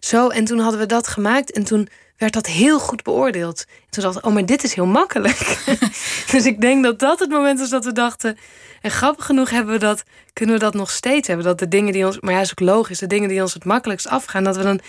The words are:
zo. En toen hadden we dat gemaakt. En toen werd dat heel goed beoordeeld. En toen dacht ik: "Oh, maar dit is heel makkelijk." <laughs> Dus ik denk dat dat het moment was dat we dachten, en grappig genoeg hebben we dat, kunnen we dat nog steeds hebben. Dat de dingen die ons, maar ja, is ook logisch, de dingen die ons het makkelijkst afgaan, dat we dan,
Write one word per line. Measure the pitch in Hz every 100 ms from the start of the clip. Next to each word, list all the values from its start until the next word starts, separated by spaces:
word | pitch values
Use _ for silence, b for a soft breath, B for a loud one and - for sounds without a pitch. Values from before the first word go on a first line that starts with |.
zo. | - 233 247
En | 233
toen | 220 233
hadden | 226 220
we | 214
dat | 233 233
gemaakt. | - 202 254 269
En | -
toen | 202 214 104 b b _
werd | 220
dat | - -
heel | 160 254 302
goed | - 240
beoordeeld. | - - 262 190 170 165 -
En | - _
toen | -
dacht | 196 185
ik: | -
"Oh, |
maar | 208 185
dit | 277
is | 247
heel | - 180
makkelijk." | 220 381 - 208 - - - - 277 214
<laughs> | - - - -
Dus | 269 233
ik | 208
denk | 240 269
dat | 254 233
dat | 269 339
het | 359
moment | 294 285 269
was | 262
dat | 262
we | 240
dachten, | 233 240 - 226 214 B B B B
en | 214
grappig | - 269 302
genoeg | - 269 254
hebben | 233 214
we | 220
dat, | 208 214 - b b
kunnen | - 226
we | 226
dat | 214
nog | 202 190
steeds | - 247 285 262
hebben. | 170 170
Dat | 180
de | 180
dingen | 196 208
die | 190 190
ons, | 190
maar | 202
ja, | 185
is | 190
ook | -
logisch, | 180 208 220 175
de | 185
dingen | 202 202
die | 190
ons | 190
het | 175
makkelijkst | 175 226 240 190 -
afgaan, | 262 - 190
dat | 190 190
we |
dan, | 196 196